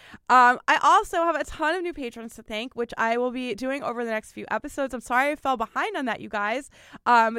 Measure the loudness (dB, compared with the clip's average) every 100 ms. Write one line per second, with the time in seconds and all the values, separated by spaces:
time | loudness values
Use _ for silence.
0 | -20 -8 4 6 6 4 2 2 6 4
1 | 4 0 0 0 -4 -4 -2 -2 -4 -8
2 | -10 -10 -16 -16 -10 -8 -8 -6 -6 -2
3 | 0 0 -2 -2 -6 -6 -4 -4 -4 -6
4 | -4 -6 -8 -14 -6 -6 -6 -6 -6 -6
5 | -2 0 0 -2 -2 -2 -4 -4 -4 -4
6 | -6 -6 -8 -6 -4 -4 -8 -20 -20 -6
7 | 4 4 4